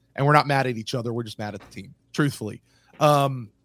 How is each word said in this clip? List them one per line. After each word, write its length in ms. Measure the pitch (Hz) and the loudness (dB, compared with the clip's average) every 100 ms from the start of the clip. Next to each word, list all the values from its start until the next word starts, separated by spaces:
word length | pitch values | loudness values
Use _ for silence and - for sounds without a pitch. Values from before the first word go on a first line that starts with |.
| _ - | _ -2
and 100 | 143 | 4
we're 60 | |
not 140 | 147 139 | 6 4
mad 200 | 139 131 | 2 0
at 100 | 113 | -4
each 180 | 110 | -6
other. 180 | 127 117 | -6 -4
We're 100 | 117 | -6
just 160 | 113 - | -8 -8
mad 160 | 104 | -10
at 60 | 95 | -10
the 120 | - | -14
team, 200 | - 98 - _ | -18 -18 -20 _
truthfully. 500 | - 147 - 107 - _ _ _ - | -2 -2 -2 -10 -12 _ _ _ 0
Um, 520 | 151 147 139 131 110 _ | 2 4 2 -4 -12 _